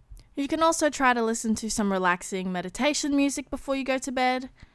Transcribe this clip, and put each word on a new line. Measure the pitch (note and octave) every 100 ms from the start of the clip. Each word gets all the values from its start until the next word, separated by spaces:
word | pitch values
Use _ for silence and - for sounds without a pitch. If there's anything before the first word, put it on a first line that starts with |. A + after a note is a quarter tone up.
| _ - - -
You | C#4
can | D#4+
also | D#4+ D#4+ D4+
try | - C4
to | A#3+
listen | A3+ A3+ A3+ G#3+
to | A3
some | G#3+ G3+
relaxing | F#3+ F#3 F3+ - F#3+ F#3
meditation | F3+ F3+ - C4+ D4 D4 C#4+
music | C#4 C4+ C#4
before | C4+ - C4+
you |
go | C4+ C4
to | C#4
bed, | B3+ B3+ B3+ B3+ - -